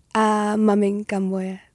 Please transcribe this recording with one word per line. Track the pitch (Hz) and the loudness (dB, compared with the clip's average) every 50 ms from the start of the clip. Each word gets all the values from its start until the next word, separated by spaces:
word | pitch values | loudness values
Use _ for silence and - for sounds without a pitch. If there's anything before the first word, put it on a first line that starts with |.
| _ _ - | _ _ -2
a | 220 220 214 214 208 208 208 214 | 0 2 2 2 2 0 0 0
maminka | 220 214 214 202 208 202 196 202 208 214 - 208 196 | 2 2 4 4 4 2 0 -2 -4 -6 -6 -4 -4
moje. | 190 190 190 190 185 185 190 190 - _ | -4 -4 -4 -4 -6 -8 -10 -12 -16 _